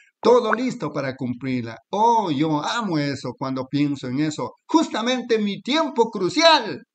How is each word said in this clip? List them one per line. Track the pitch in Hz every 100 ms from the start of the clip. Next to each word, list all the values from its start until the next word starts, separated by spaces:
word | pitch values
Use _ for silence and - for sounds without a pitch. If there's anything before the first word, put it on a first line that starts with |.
| _ _
todo | 220 240 220
listo | 214 254 - 151
para | 151 135 127
cumplirla. | 123 123 131 127 113 113 _
Oh, | 196 233 226 190
yo | 135 156 151
amo | 208 226 214 156
eso | 143 131 127 120
cuando | 135 131 131
pienso | 143 147 143 127
en | 131
eso. | 156 151 123 - -
Justamente | - - 214 233 254 - 220
mi | 208 190
tiempo | 214 302 311 - 226
crucial. | 208 180 302 330 302 214 123 -